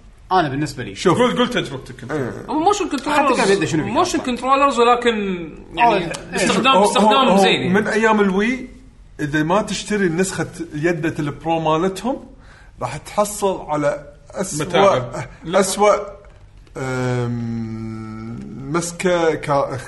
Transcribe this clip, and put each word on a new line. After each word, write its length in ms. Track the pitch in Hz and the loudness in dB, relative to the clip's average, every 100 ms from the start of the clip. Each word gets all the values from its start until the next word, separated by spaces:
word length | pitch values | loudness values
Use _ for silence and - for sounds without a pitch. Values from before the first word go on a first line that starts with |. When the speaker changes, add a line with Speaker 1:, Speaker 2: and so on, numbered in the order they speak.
| - - - | -20 -20 0
Speaker 1:
أنا 160 | 180 151 | 0 2
بالنسبة 360 | 135 151 131 | -2 -4 -6
لي. 100 | 104 | -10
Speaker 2:
شوف. 240 | 95 202 220 | 0 2 4
Speaker 3:
قول، 180 | 247 185 | 2 2
قول 140 | 240 | 0
تجربتك 520 | 180 139 131 - - | -2 -4 -8 -12 -14
أنت. 100 | - | -8
Speaker 2:
إيه. 180 | 151 117 98 - | -6 -6 -8 -6
Speaker 4:
هو 80 | 302 | 0
موشن 300 | 349 403 339 | 0 0 -2
كنترولرز، 520 | 277 294 294 285 247 | -4 -2 0 2 2
Speaker 1:
حتى 80 | 208 | 2
كان 80 | 190 | 2
يده 100 | 147 | 0
شنو 180 | 156 | -2
فيه 60 | 127 | 0
Speaker 4:
موشن 280 | 277 359 311 | 0 0 -2
Speaker 1:
أصلًا؟ 40 | |
Speaker 4:
كنترولرز، 560 | 254 240 247 277 277 233 | -4 -4 0 2 4 4
ولكن 360 | 240 240 240 214 196 180 160 - - | 4 4 2 0 -2 -4 -6 -12 -10
يعني 160 | - 240 | 2 4
Speaker 1:
أوه، 80 | 202 | 4
إيه. 140 | 165 - - | -2 -8 -6
Speaker 4:
باستخدام، 400 | - 254 190 262 | 0 2 4 4
Speaker 2:
هو، 80 | 269 | 6
Speaker 4:
باستخدام 480 | - 254 214 269 247 | 4 4 4 6 6
Speaker 2:
هو، 80 | 190 | 6
هو 0 | |
Speaker 4:
زين 240 | 190 160 | 6 4
يعني. 80 | 131 | 2
Speaker 2:
من 180 | 196 214 | 2 2
أيام 340 | 214 220 214 | 2 4 4
الوي، 480 | 202 185 220 262 - - - - - - | 2 2 0 -2 -8 -18 -20 -20 -20 -8
إذا 220 | 147 156 | -2 0
ما 200 | 156 196 | 2 0
تشتري 460 | 208 190 - 208 185 | 0 -6 -2 0 2
نسخة 380 | 165 190 175 156 - 160 | 2 0 -2 -6 -8 -10
يدة 400 | 151 170 170 160 156 | -2 -2 0 -2 -4
البرو 420 | 147 135 165 165 | -6 -6 -4 0
مالتهم، 640 | 156 156 190 190 233 269 - - - - - - | 0 0 0 -2 -4 -6 -10 -20 -20 -20 -20 -10
راح 140 | 120 151 | -10 -8
تحصل 640 | - - 208 - 196 180 | -6 -2 -2 -2 -4 -4
على 460 | - 151 143 - - - - | -4 -2 -2 -4 -8 -20 -12
أسوأ، 360 | - 185 151 165 | -8 -6 -6 0
Speaker 3:
متاعب. 580 | 170 151 131 123 - - - | 4 4 4 -2 -8 -12 -12
لا. 160 | 156 190 | 0 2
Speaker 2:
أسوأ، 340 | 196 202 208 170 - - - - - - - - | 2 4 4 4 -2 -14 -20 -20 -20 -20 -16 -8
أم، 1600 | 131 127 127 123 120 120 117 117 113 110 113 110 110 110 113 120 139 135 135 | -4 -2 0 0 -2 -4 -4 -6 -6 -8 -8 -10 -10 -10 -10 -10 -12 -12 -4
مسكة 640 | 165 170 - 185 175 165 | -4 -4 -2 0 2 2
كا-، 440 | 156 151 139 - 127 | 0 0 0 0 -4